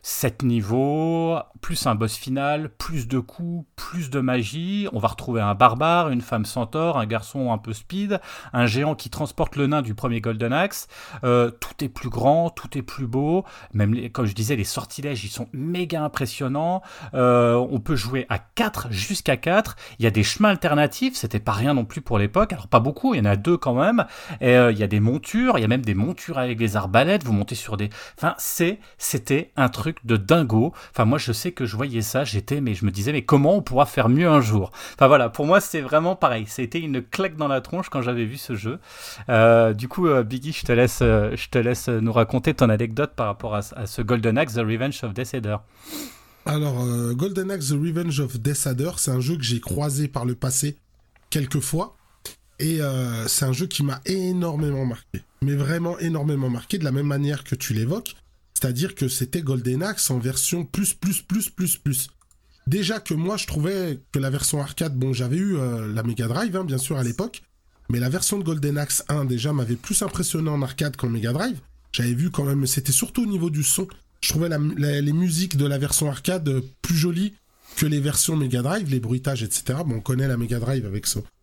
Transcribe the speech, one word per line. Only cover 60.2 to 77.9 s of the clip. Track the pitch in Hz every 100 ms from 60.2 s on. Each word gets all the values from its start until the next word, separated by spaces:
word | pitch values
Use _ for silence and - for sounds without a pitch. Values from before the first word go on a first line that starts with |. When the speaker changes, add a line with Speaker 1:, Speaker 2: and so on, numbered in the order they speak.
| 120 131 - 175 160
Speaker 2:
plus, | - 202
plus, | - 185 -
plus, | - 202 -
plus, | - 185 -
plus. | 143 131 - _ _ _ _ _ -
Déjà | 180 180 214
que | -
moi, | 156 175 196
je | -
trouvais | 151 156 196 180 131 _
que | 143
la | 135
version | 135 135 147
arcade, | 139 - 156 131
bon, | 131
j'avais | 117 123 156
eu, | 202 170
euh, | 127 117 107
la | 110
Mega | 113 117 117
Drive, | 131 226 185
hein, | 180
bien | 131
sûr, | 131 147
à |
l'époque, | 120 120 226 - _ _ _ _ -
mais | 120
la | 123
version | 175 - 202
de |
Golden | 165 156 143 143
Axe | 147 - -
un, | 147
déjà, | 135 120 139
m'avait | 147 117 120
plus | - 202
impressionné | 196 - 175 165 160
en | 143
arcade | 135 135 147 131
qu'en | 123
Mega | 117 113
Drive. | 131 240 160 - - _
J'avais | - 120
vu | 120 175
quand | -
même, | 139 139 131
c'était | 139 135
surtout | - 240 -
au | 220
niveau | 196 170
du | 151
son. | 143 - 185 - _ _
Je | -
trouvais | 151 170
la, | 151 151 -
la, | 147 143
les | 143
musiques | 156 180 160 185 139
de | 143
la | 139
version | 143 - 151
arcade, | 135 - 180 147
euh, | 131 131 _
plus | - 165
jolies | 175 165 202 - _ _ - -
que |
les | 151